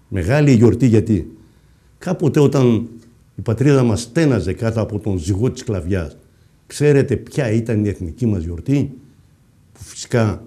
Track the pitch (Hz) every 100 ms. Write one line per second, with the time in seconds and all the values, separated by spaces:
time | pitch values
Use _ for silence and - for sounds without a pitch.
0 | _ 95 85 143 147 120 117 117 131 107
1 | 98 101 - - - _ _ _ _ _
2 | - 180 156 151 139 143 127 110 - -
3 | - _ _ - 101 110 135 139 120 113
4 | - - 156 117 87 90 113 113 101 104
5 | 107 95 78 95 127 - - 98 85 95
6 | 78 - _ _ _ _ _ - 147 139
7 | 127 107 - - 123 110 113 107 104 90
8 | 90 78 120 98 82 85 101 139 143 -
9 | - _ _ _ _ _ _ _ - -
10 | - 123 113 85